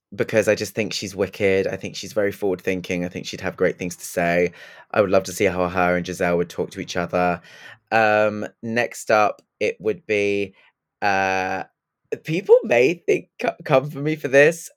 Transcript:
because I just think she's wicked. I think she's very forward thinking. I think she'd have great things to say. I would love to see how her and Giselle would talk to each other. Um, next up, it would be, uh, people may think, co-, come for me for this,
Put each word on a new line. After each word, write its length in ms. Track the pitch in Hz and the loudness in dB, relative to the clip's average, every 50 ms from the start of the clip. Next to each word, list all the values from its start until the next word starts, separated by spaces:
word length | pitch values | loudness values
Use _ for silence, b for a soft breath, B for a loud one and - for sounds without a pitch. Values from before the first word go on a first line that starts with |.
| _ - 98 | _ -14 -4
because 320 | 98 90 - 117 110 98 107 | -4 -2 2 2 2 4 4
I 60 | 104 | 2
just 180 | 101 107 98 - | 0 0 -6 -4
think 180 | 117 107 92 | -4 -4 -4
she's 220 | - - 110 95 92 | -4 -8 -8 -8 -4
wicked. 520 | 92 98 95 - - 104 98 95 95 92 95 | -4 -4 -4 -2 0 2 2 2 2 0 -2
I 80 | 95 | -4
think 180 | 92 - 95 - | -6 -8 -10 -10
she's 160 | - - 92 | -10 -12 -6
very 200 | - 110 101 101 | -2 -2 -2 -2
forward 280 | 98 - 104 98 87 85 | -2 -2 -2 -2 -2 -2
thinking. 440 | - 98 92 90 90 - 92 87 87 | -2 -4 -4 -4 -4 -4 -4 -4 -4
I 40 | 90 | -6
think 160 | - - - | -8 -10 -10
she'd 160 | - - - | -10 -12 -8
have 160 | 92 90 87 | -8 -6 -2
great 220 | - 92 85 - - | 0 0 0 0 -2
things 160 | 92 87 - | -8 -10 -10
to 80 | - - | -12 -14
say. 480 | - - 90 85 85 85 87 90 87 B B B B B B B B | -8 -4 -2 0 0 2 2 0 0 B B B B B B B B
I 100 | - 107 | 0 0
would 100 | 104 90 | 2 4
love 120 | 98 95 95 | 2 0 0
to 80 | - | -2
see 120 | 87 - 104 | -4 0 0
how 220 | 92 87 92 90 87 | 0 0 0 -2 -2
her 280 | 90 95 90 87 90 | 0 0 2 2 2
and 80 | 90 87 | 0 -2
Giselle 320 | 92 87 87 90 87 87 | -6 -4 -2 -2 0 0
would 140 | 87 87 85 | 0 -2 -4
talk 200 | - - 90 - | -4 -8 -8 -6
to 80 | - 95 | -6 -12
each 160 | 90 - - | -10 -6 -4
other. 440 | 92 87 85 - 90 90 87 87 85 B B B B B B B B B - | -6 -4 -2 -2 0 0 0 -2 -4 B B B B B B B B B 0
Um, 560 | 107 113 110 107 107 107 107 107 107 104 101 - _ - | 2 2 4 4 4 4 2 2 0 -4 -10 -10 _ -12
next 480 | - 117 113 120 117 - - - - - | -8 -4 -2 -2 -2 -2 -6 -10 0 2
up, 300 | 110 107 104 95 - - _ _ _ - | 4 4 4 2 0 -6 _ _ _ -4
it 160 | 107 98 - - | -4 -4 -4 -2
would 240 | 87 107 98 87 - | -4 -4 -4 -4 -4
be, 480 | - 107 104 101 101 101 101 101 98 b b b b b _ _ _ _ - | -2 0 0 0 0 0 -2 -4 -6 b b b b b _ _ _ _ -2
uh, 640 | 104 101 95 95 98 95 95 92 92 95 95 92 - _ _ _ _ _ _ _ _ - - - - | 0 0 2 2 0 0 0 -2 -2 -4 -4 -6 -8 _ _ _ _ _ _ _ _ -10 -10 -10 -6
people 320 | - 160 185 - - 466 508 - | -6 -6 -2 4 6 6 6 6
may 300 | 214 120 120 127 151 180 | 4 4 4 4 4 2
think, 340 | 170 - - 147 - - _ _ - | -2 0 0 0 0 -2 _ _ -6
co-, 140 | - - - - - | -4 -4 -4 -4 0
come 240 | - 147 131 139 147 | 2 4 4 2 2
for 80 | 151 135 | -8 -6
me 160 | 143 156 156 | -4 -4 -4
for 120 | 151 - 131 | -4 -2 4
this, 420 | 123 139 147 160 170 170 - - _ | 6 6 6 6 4 0 -10 -18 _